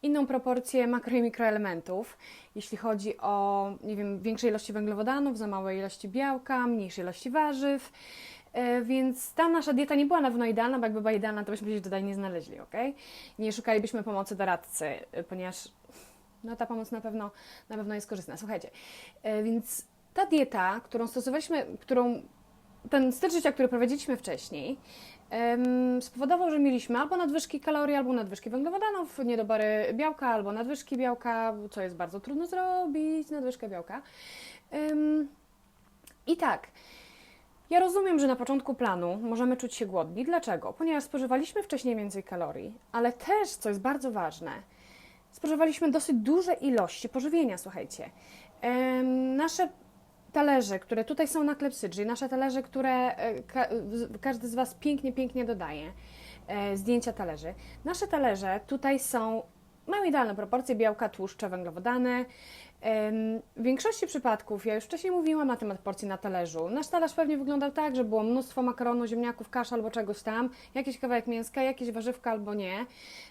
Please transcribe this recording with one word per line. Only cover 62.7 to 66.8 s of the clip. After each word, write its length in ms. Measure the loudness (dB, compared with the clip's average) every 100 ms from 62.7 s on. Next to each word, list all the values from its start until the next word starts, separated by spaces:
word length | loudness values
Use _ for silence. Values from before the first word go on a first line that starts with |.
| -6
Em, 560 | 0 2 2 0 -2 -4 -6 -2
w 60 |
większości 440 | 2 2 2 0 -2
przypadków, 600 | 0 2 0 0 -4 -2
ja 80 |
już 100 | -2
wcześniej 260 | -2 -4 0
mówiłam 380 | 2 2 2 2
na 80 | 0
temat 220 | -4 -6
porcji 300 | -6 -6 -6
na 100 | -6
talerzu, 500 | -4 -2 -2 -2 -2
nasz 200 | -2